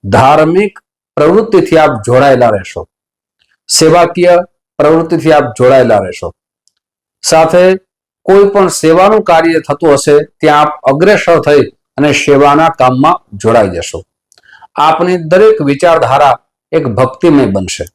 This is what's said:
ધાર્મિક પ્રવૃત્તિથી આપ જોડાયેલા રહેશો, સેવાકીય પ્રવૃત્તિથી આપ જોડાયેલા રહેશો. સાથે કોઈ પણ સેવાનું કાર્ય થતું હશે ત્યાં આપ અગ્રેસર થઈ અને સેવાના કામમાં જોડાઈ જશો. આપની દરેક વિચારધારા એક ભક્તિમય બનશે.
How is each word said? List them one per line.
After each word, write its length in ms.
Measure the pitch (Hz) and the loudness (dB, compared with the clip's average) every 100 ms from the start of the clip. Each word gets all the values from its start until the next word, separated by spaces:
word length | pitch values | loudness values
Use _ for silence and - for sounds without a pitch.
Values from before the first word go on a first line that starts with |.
ધાર્મિક 680 | 101 101 135 151 156 175 208 - _ _ _ - | -2 0 2 2 2 0 -4 -8 _ _ _ -2
પ્રવૃત્તિથી 600 | 151 196 220 190 - 160 | 0 0 0 -2 0 0
આપ 140 | 151 123 104 | 0 -2 -2
જોડાયેલા 440 | 123 139 127 120 | 0 2 2 0
રહેશો, 300 | 104 92 - - _ _ _ _ _ _ _ _ | -2 -8 -16 -16 _ _ _ _ _ _ _ _
સેવાકીય 680 | - 160 170 170 175 175 175 180 _ _ _ | -2 2 2 0 0 0 0 -2 _ _ _
પ્રવૃત્તિથી 540 | 147 165 165 165 147 | 0 0 -2 -4 0
આપ 140 | 151 127 | 0 0
જોડાયેલા 480 | - 127 135 120 107 | -2 2 2 2 0
રહેશો. 260 | 95 90 85 _ _ _ _ _ _ _ _ _ | -2 -10 -14 _ _ _ _ _ _ _ _ _
સાથે 400 | - 160 160 180 185 190 _ _ _ _ - | -2 0 2 2 2 0 _ _ _ _ 0
કોઈ 240 | 196 202 | 2 2
પણ 200 | 202 185 | 0 -2
સેવાનું 520 | - 160 160 196 214 | -2 0 2 2 0
કાર્ય 400 | 185 165 165 165 | 0 0 0 -4
થતું 320 | - 139 165 139 | -6 -4 0 0
હશે 200 | 151 147 147 _ | 2 0 0 _
ત્યાં 260 | 156 147 | 0 2
આપ 300 | 151 - 131 | 0 -2 -4
અગ્રેસર 480 | 139 190 202 - 170 | 0 0 0 0 0
થઈ 220 | - 147 - _ _ | 2 0 0 _ _
અને 160 | - 147 131 | -4 -2 -2
સેવાના 540 | - 139 143 143 160 | 0 2 2 2 -2
કામમાં 500 | - 127 127 151 180 _ 101 | 0 -2 0 -2 -2 _ -6
જોડાઈ 360 | 110 117 101 87 | 0 0 0 -4
જશો. 260 | 85 82 - _ _ _ _ _ - - | -10 -14 -18 _ _ _ _ _ -18 -2
આપની 400 | 151 165 175 185 160 | -2 0 -2 -4 0
દરેક 260 | 185 220 220 | 2 2 2
વિચારધારા 720 | 143 139 175 160 123 135 143 120 _ _ _ | -2 -2 0 0 0 2 0 0 _ _ _
એક 120 | 160 127 | -6 -4
ભક્તિમય 560 | 101 131 - 175 143 117 | -2 -4 -2 0 2 0
બનશે. 380 | 98 92 - - | -4 -8 -12 -14